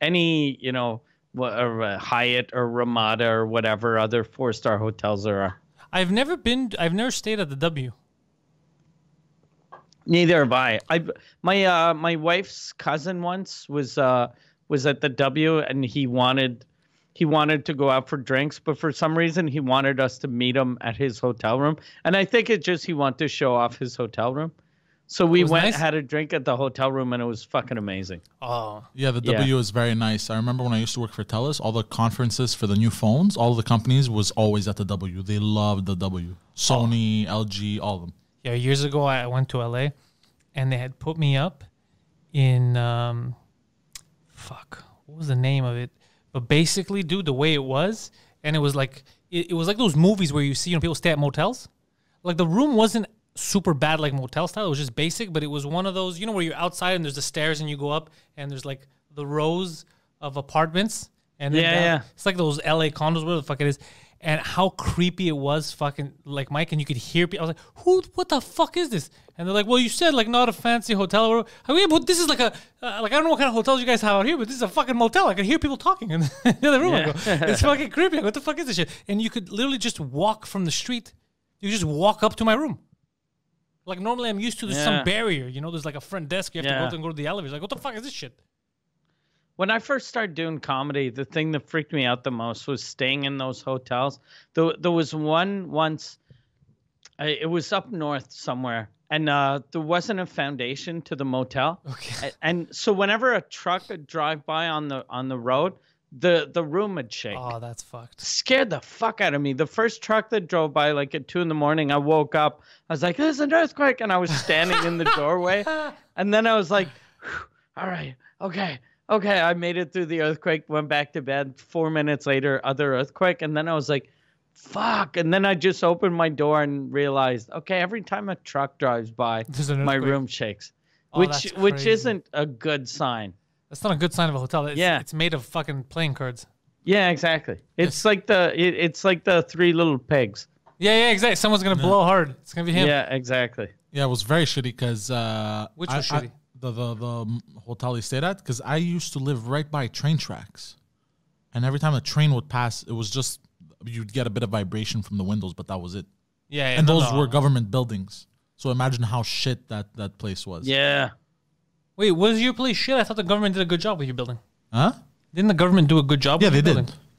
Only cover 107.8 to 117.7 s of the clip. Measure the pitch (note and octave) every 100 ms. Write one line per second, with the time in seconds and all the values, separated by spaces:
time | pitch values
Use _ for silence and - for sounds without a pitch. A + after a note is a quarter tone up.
107.8 | - A#2+ A#2 - - - - C4 B3+ D3
108.8 | - - A3+ A3 F#3 C#3+ C#3+ C3+ D#3+ -
109.8 | A3+ A3+ - A3 G#3+ A3 E3 F3 D#3 D3+
110.8 | D3 D3 C#3 D#3 C3+ F3 E3+ D#3 D3 D#3
111.8 | C#3+ C#3+ C#3+ D#3 D3 D#3+ D3+ D3 _ -
112.8 | - D#3+ F3 E3+ D#4 C#4 D4 E4 D#4 -
113.8 | C#4+ A#3+ A3 F#3 F3 C#3+ - D#3+ F3 -
114.8 | E3+ E3+ D#3 D3+ D3 F3+ F3+ G3+ G3+ D#4
115.8 | D4+ - _ - G3 G#3+ A3+ A3 D#3+ G3+
116.8 | E3+ - _ _ - - - _ _